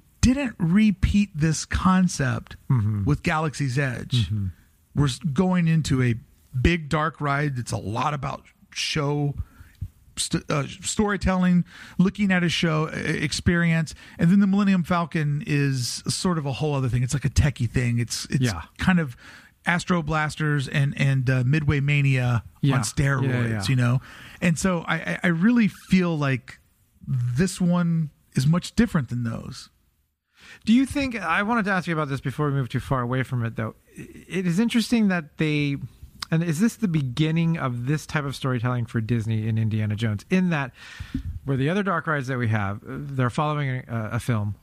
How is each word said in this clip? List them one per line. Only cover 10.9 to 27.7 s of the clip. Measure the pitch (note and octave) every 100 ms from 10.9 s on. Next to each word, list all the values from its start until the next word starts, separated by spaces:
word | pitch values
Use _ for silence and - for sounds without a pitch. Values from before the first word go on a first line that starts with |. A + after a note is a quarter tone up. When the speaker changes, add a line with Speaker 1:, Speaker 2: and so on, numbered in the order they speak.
| - G#3 G3 - F#3 F3+ F3 - - - -
Speaker 1:
looking | F#3+ G#3 G3+
at | F3+
a | E3+
show, | - E3+ D#3 D#3
e-, | -
experience, | - D#3 D3 - - F3 E3+ E3 D#3 - - -
and | E3+
then | G3
the | G3+
Millennium | G3 G3+ F#3
Falcon | D#3+ F3 E3+ E3+ D3 D3 -
is | D3 C#3+ C3 A#2+ - -
sort | - F#3 E3
of | C#3
a |
whole | B2+ D#3 C#3
other | B2+
thing. | B2
It's | B2+
like | C#3 C3
a |
techie | - D3+ - A#2
thing. | C3 A#2+ A#2
It's, | A#2 - -
it's | C#3
Speaker 2:
Yeah. | B2 E2+ - -
Speaker 1:
kind | - F3
of | D3 - - - - _ -
Astro | E3+ - F3
Blasters | D3+ D#3 D3+ - D3+ D3 C3
and, | D3+ C#3 -
and, | C#3 C3+ B2
uh, | C3 B2
Midway | D#3 D3 D3
Mania | C#3+ C#3+ C#3 C3 B2 A#2 - -
Speaker 2:
Yeah. | C#3+ B2+
Speaker 1:
on |
steroids, | G#2 - C#3 C#3 C3
Speaker 2:
Yeah, | B2 A#2
yeah. | A2 G2+
Speaker 1:
you | B2+
know? | A#2+ B2+ - - - -
And | F3 D3+
so | F#3+ E3+ -
I, | D#3+
I, | F3 E3+
I | F3+
really | E3 G#3 A#3+ G#3+
feel | - - F#3+ F3 D#3
like | C#3 B2+ - - _ _ _ _ -
this | C3 B2 B2 F#3+ -
one | F3